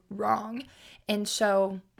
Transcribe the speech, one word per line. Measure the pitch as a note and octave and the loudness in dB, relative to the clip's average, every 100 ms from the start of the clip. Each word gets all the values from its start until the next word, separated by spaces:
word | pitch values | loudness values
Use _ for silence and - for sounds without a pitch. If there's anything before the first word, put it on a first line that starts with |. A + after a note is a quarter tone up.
| - | -12
wrong?" | G3+ G#3 G#3+ G#3+ A#3+ - - - - - | -4 0 0 -2 -10 -12 -20 -20 -12 -4
And | G#3 G3+ | -2 -2
so, | - G#3+ G3 G3 F#3+ - | 0 4 4 2 -2 -14